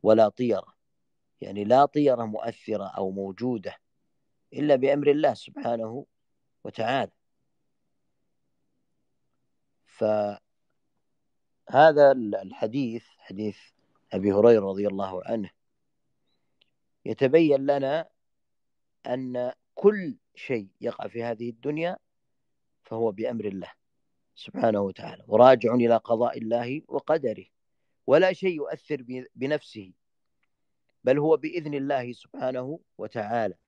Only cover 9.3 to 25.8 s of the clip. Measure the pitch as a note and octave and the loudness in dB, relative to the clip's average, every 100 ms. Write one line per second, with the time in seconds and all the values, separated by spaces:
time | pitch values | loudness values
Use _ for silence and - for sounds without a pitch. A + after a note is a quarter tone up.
9.3 | _ _ _ _ _ _ _ A2 G#2+ G#2 | _ _ _ _ _ _ _ -2 0 -2
10.3 | G2+ _ _ _ _ _ _ _ _ _ | -6 _ _ _ _ _ _ _ _ _
11.3 | _ _ _ - B2+ D#3 D3 C#3 C3+ G#2+ | _ _ _ -2 6 6 8 6 6 -2
12.3 | G2+ F#2+ - A2 B2+ B2+ A2+ _ _ - | -6 -8 -8 -6 -4 -6 -8 _ _ -16
13.3 | F#2+ G#2+ G2 _ _ _ _ _ G#2 G2+ | -8 -8 -8 _ _ _ _ _ -2 2
14.3 | G2 A2+ A2+ G2 G2 G2+ G2 G2 F#2 F2+ | 6 8 6 2 -4 -4 -4 -6 -8 -6
15.3 | A#2 F#2+ _ _ _ _ _ _ _ _ | -6 -6 _ _ _ _ _ _ _ _
16.3 | _ _ _ _ _ _ _ - A2 C3+ | _ _ _ _ _ _ _ -10 0 4
17.3 | D#3+ D#3+ C#3 C#3 C#3+ C3+ D3+ - _ _ | 4 4 2 2 -2 0 -4 -6 _ _
18.3 | _ _ _ _ _ _ _ - B2 B2+ | _ _ _ _ _ _ _ -8 -6 -6
19.3 | B2 B2 - _ - G3+ G#3+ E3+ - _ | -6 -6 -8 _ 2 2 2 -6 -12 _
20.3 | - - A#2+ G2 _ A#2+ G#2+ G#2+ A#2 A#2 | -20 -6 -6 -6 _ -10 -8 -10 -8 -8
21.3 | A2 A#2+ A2+ C#3+ D3+ E3+ F#3+ _ _ _ | -6 -10 -8 -8 -4 -6 -8 _ _ _
22.3 | _ _ _ _ _ _ A2 A2+ G2 A#2 | _ _ _ _ _ _ -4 -4 -4 -6
23.3 | A#2 G#2 F#2+ F2 - _ _ _ _ _ | -6 -8 -8 -14 -20 _ _ _ _ _
24.3 | _ - C4 A2+ G#2 G2 F2+ - - - | _ -16 -2 0 0 -4 -8 -16 -16 -2
25.3 | G#2+ B2 B2+ A2+ B2 | 6 8 8 4 2